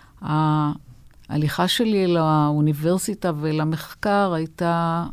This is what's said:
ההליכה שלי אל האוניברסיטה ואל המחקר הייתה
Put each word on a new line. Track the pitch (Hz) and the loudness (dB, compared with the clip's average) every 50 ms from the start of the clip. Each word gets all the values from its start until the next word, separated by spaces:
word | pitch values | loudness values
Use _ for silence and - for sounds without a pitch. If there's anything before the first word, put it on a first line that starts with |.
| - - - - | -20 -20 -20 -10
ההליכה | - 151 151 156 156 151 151 151 151 147 147 - - - - - - - - - - - - 151 151 147 - - 175 | -4 -2 0 2 2 2 2 2 0 -2 -4 -6 -12 -18 -20 -20 -20 -20 -20 -20 -10 -4 -2 -2 0 0 0 0 0
שלי | 185 - - 240 220 214 196 190 | 0 0 0 0 2 2 2 2
אל | 180 175 | 2 2
האוניברסיטה | 170 160 156 156 151 147 147 147 151 151 151 147 143 151 170 180 185 - - 196 - - 180 156 | 2 2 4 4 4 2 2 2 2 2 2 0 0 0 0 0 0 -2 -4 -6 -4 -4 -4 -2
ואל | 147 151 156 151 156 | -2 -2 -2 -2 0
המחקר | 156 156 165 156 - - - - - 208 202 202 202 190 170 | 0 -2 -2 -4 -8 -12 -10 -4 -2 0 2 2 2 2 0
הייתה | 160 160 160 - - 175 170 170 170 170 165 165 170 170 - | -2 -4 -6 -6 -2 -2 0 0 0 0 0 -2 -2 -4 -6